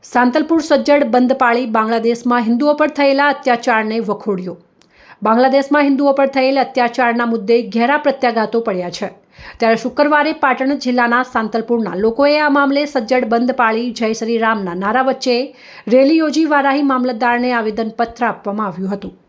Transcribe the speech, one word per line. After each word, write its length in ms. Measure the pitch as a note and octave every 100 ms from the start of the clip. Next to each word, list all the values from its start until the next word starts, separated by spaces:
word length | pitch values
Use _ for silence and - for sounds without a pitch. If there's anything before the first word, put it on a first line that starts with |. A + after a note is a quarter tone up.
સાંતલપુર 580 | - B3 B3 D4 D4+ E4
સજ્જડ 400 | D4+ C#4+ - C#4+ C4
બંધ 280 | B3 B3 C4
પાળી 300 | B3 A#3+ B3+
બાંગ્લાદેશમાં 760 | A3 A3 A3+ A3 A#3 A#3+ A#3+
હિન્દુઓ 280 | A3 A#3+ D4
પર 120 | D4 D4+
થયેલા 360 | D4 C#4+ C4+ C#4+
અત્યાચારને 680 | C#4 C4+ A#3+ A#3+ A3 G#3+ A3
વખોડ્યો. 540 | G#3 G#3 G#3+ F#3+ F3+ E3+ _ _ _ _ - -
બાંગ્લાદેશમાં 640 | G#3 A3+ C4 C4+ C#4 D4
હિન્દુઓ 280 | C#4 C4+ C#4+
પર 140 | C#4 C4+
થયેલ 320 | C4+ C4 C4+
અત્યાચારના 680 | B3+ - A#3+ A#3+ A#3+ A#3 A#3+
મુદ્દે 320 | A3+ G3 A#3 G#3
ઘેરા 320 | A3+ A#3+ D4
પ્રત્યાઘાતો 600 | D4 C#4 B3 A3+ G#3+ A3+
પડ્યા 340 | A3+ F#3 F3+ F3
છે. 140 | G3 - _ _ -
ત્યારે 280 | - A#3 A3
શુક્રવારે 520 | B3 B3 D4 D4+ D4 D#4
પાટણ 360 | C#4 B3+ C4 C#4+
જિલ્લાના 440 | B3+ B3 A#3+ A#3+ B3
સાંતલપુરના 680 | B3 A3 A3+ A3+ A#3 G#3 F3
લોકોએ 360 | A3 A3+ C#4+ D4
આ 120 | D4+
મામલે 320 | C#4+ C#4 C#4 D4
સજ્જડ 440 | C#4+ A3 B3+ A#3+
બંધ 260 | A#3 B3 B3
પાળી 320 | A#3 A3 B3
જય 220 | A#3 A3
શ્રી 280 | A3 A3+ A#3
રામના 400 | A3+ A3 F#3+ E3+
નારા 260 | G3 A#3 C4
વચ્ચે 320 | C4+ C4 A#3+ C#4 - - - -
રેલી 320 | B3 C4+ D#4+
યોજી 300 | D#4 C#4+ D#4+
વારાહી 420 | D4 C#4 C#4 C#4+
મામલતદારને 580 | C4 B3 A3+ A#3+ A#3+ B3
આવેદનપત્ર 800 | B3 A3 G#3 A3 A3 A#3 A#3 A#3+
આપવામાં 380 | - G#3 G3+ G#3
આવ્યું 240 | E3+ F#3+
હતું. 240 | G3 F#3+ -